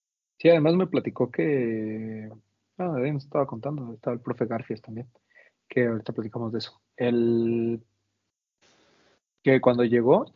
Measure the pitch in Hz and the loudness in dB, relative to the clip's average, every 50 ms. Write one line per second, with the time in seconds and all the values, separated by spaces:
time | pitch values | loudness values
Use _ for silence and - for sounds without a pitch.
0 | _ _ _ _ _ _ _ _ - 165 170 165 147 160 170 185 185 - - 131 | _ _ _ _ _ _ _ _ 6 6 6 8 6 4 4 4 2 2 0 -2
1 | - 113 104 - 127 123 - - 165 156 147 135 123 117 113 110 107 107 107 110 | -2 -2 -2 -2 -2 -2 0 -2 0 0 0 0 0 -2 -2 -4 -4 -6 -6 -8
2 | 110 110 110 110 107 110 110 110 _ _ _ _ _ _ _ - 185 180 160 127 | -8 -10 -10 -12 -12 -14 -16 -20 _ _ _ _ _ _ _ -8 -6 -4 -2 -2
3 | 123 147 151 139 139 - - 147 139 135 123 113 - 139 151 147 127 117 117 113 | -2 -2 -2 -4 -8 -4 -4 -2 -2 -2 -4 -8 -8 -8 -8 -8 -10 -12 -12 -8
4 | - - 120 117 - - 120 - 123 110 113 113 - - 113 110 - - 110 113 | -6 -6 -6 -6 -6 -8 -4 -4 -4 -4 -4 -8 -6 -8 -10 -12 -10 -14 -14 -14
5 | 127 - _ _ _ _ _ - _ _ _ _ _ _ - 127 123 117 113 107 | -14 -16 _ _ _ _ _ -20 _ _ _ _ _ _ 0 0 0 2 0 -2
6 | 107 - 113 - 110 110 - 120 117 113 113 113 - - - _ _ _ _ - | -6 -6 -8 -8 -8 -8 -8 -6 -6 -6 -6 -6 -8 -10 -16 _ _ _ _ -2
7 | 127 120 120 120 117 117 117 117 117 113 117 117 113 117 117 113 - _ _ _ | -2 0 2 2 2 2 2 2 0 0 0 0 -2 -2 -4 -6 -8 _ _ _
8 | _ _ _ _ _ _ _ _ _ _ _ _ _ _ _ _ _ _ _ _ | _ _ _ _ _ _ _ _ _ _ _ _ _ _ _ _ _ _ _ _
9 | _ _ _ _ _ _ _ _ _ 139 135 127 - 123 123 120 123 117 117 120 | _ _ _ _ _ _ _ _ _ 4 4 6 6 4 4 4 2 2 2 2
10 | 113 123 151 208 277 - _ | 4 4 4 4 2 -2 _